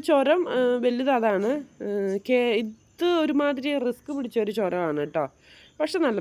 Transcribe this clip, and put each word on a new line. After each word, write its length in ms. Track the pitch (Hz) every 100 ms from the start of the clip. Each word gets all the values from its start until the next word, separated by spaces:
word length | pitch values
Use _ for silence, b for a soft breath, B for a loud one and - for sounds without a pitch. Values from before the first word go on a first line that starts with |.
| 302
ചുരം, 320 | 285 269 349 339 247
ഏഹ്, 200 | 247 247 247
വലുത് 260 | 247 262 254
അതാണ്. 340 | 226 196 208 294 262 - 202
ഏഹ്, 280 | 202 196 196 202
കേ-, 260 | 254 240 220
ഇത് 460 | 220 220 _ - 349 349
ഒരുമാതിരി 500 | 311 294 285 269 269 285 247
റിസ്ക് 240 | 240 - 277
പിടിച്ചൊരു 360 | 240 233 214 214
ചുരമാണ് 400 | 190 180 170 147 147
കേട്ടോ. 200 | 160 139 _ B B B -
പക്ഷെ 180 | 302 370 302
നല്ല 140 | 202